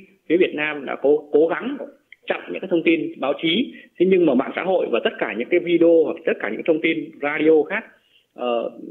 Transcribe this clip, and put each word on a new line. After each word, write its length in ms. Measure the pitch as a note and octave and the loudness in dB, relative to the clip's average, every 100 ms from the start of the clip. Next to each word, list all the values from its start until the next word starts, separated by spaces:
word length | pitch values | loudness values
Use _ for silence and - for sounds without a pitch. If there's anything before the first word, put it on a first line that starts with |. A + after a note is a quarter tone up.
| - _ - | -12 _ -2
phía 80 | E3 | 0
Việt 160 | F3 D3 | 0 -2
Nam 300 | D3+ D3 C3 | -6 -6 -8
đã 100 | B2 | -2
cố, 280 | C#3 D3+ - | 2 2 2
cố 160 | D3 E3 | 2 2
gắng 300 | D#3 G#3+ C#4+ - - _ - - | 0 -6 -8 -12 -18 _ -14 -8
chặn 140 | F#3 - | -8 -8
những 100 | F3 | -10
cái 80 | F#3 | -2
thông 120 | F3 | 0
tin 360 | D#3+ E3 D3 - | 2 0 -2 -6
báo 140 | C3 D3 | -6 -2
chí, 320 | E3 F3 C4+ - - - | -2 -2 -4 -8 -18 -2
thế 60 | F3+ | 2
nhưng 160 | F#3+ E3 | 4 4
mà 80 | |
mạng 180 | B2+ B2+ - | 2 0 -4
xã 80 | |
hội 240 | F3+ F3+ - | -2 -2 0
và 80 | A2 | -2
tất 100 | - - | -2 -4
cả 140 | C3 G2+ | -6 -6
những 120 | A#2+ | -2
cái 80 | F3 | -2
video 440 | E3 E3+ E3+ E3 | 2 4 6 6
hoặc 140 | C#3 - - | 4 -2 -4
tất 80 | A3 | -4
cả 100 | G#2 | -4
những 100 | A3 - | -4 -2
thông 160 | D#3 | 0
tin 300 | D#3+ D#3+ D3 - | 0 -4 -6 -6
radio 420 | C#3+ D3+ D3+ D#3 D3 | -4 2 4 4 4
khác, 140 | G3+ - _ _ _ _ | -4 -8 _ _ _ _
ờ, 380 | - B2 A#2 - - - | -8 -2 -2 -4 -8 -16